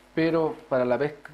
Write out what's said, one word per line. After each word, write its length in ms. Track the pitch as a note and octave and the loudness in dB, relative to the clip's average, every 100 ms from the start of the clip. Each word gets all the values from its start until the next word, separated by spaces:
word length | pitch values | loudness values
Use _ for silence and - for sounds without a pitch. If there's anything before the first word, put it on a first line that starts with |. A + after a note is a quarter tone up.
| - - | -8 0
pero 400 | E3 E3 D#3 D#3 - | 2 2 0 -4 -2
para 160 | C3 | 0
la 140 | B2 A#2+ | 2 0
pesca 340 | C#3+ - - | -2 -6 -12